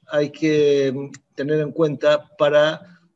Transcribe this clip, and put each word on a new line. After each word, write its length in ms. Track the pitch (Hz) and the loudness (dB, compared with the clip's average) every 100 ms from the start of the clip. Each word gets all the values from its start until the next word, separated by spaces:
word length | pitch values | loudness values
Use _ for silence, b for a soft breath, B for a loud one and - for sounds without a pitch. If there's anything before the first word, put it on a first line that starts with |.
| - | -6
hay 240 | 151 147 | -4 -4
que 640 | - 156 151 147 139 135 131 139 - _ - | -2 -2 2 2 2 0 -4 -10 -16 _ -10
tener 240 | 139 156 | -4 -4
en 120 | 147 | -4
cuenta 560 | - 156 139 151 147 - - | -2 -2 0 0 0 -2 -2
para 640 | 147 147 151 160 - _ _ | 2 4 2 -2 -14 _ _